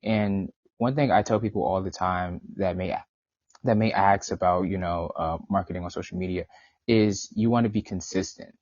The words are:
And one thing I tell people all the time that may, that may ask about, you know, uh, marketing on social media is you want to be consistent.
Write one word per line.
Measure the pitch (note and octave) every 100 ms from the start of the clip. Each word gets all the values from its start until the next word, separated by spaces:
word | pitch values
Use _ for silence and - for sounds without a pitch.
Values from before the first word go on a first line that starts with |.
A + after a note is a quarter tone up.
And | - A2 G#2 G2 F#2 _ _ _
one | A#2+
thing | C#3 C#3
I | F#2+
tell | G#2 G#2+
people | A2 G2+
all | C2 F#2+
the | F#2+
time | - F2+ F2+ F2+ F2+ - -
that | G2 F2+
may, | F2+ - - _ _ _ _ _
that | B2+ G#2+
may | A2
ask | - G2 G2+ -
about, | F#2+ F2+ F2+
you | F#2 F#2+
know, | F2+ F2 E2+ -
uh, | E2 D#2+ -
marketing | G2 F#2+ F2+
on | F2
social | F2 F2 F2+
media | F#2 F2+ F2 - _ _ -
is | A2+ G#2+ G2 -
you | - A2+
want | A#2+
to | A#2
be | G#2+
consistent. | - F#2+ - F#2+ F#2+ - - -